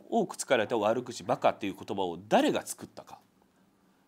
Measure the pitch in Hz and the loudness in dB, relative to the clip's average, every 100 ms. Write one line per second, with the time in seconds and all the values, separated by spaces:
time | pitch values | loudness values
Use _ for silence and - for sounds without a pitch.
0 | - 233 175 - - 123 104 120 104 120 | -2 0 0 -4 2 2 2 2 2 0
1 | 123 - 95 135 117 - 98 87 110 98 | -2 -8 -4 2 2 2 -4 -6 -6 -2
2 | 90 85 107 220 285 127 - - - - | -2 -4 2 4 4 0 -4 -12 -14 -16
3 | - - _ _ _ _ _ _ _ _ | -20 -20 _ _ _ _ _ _ _ _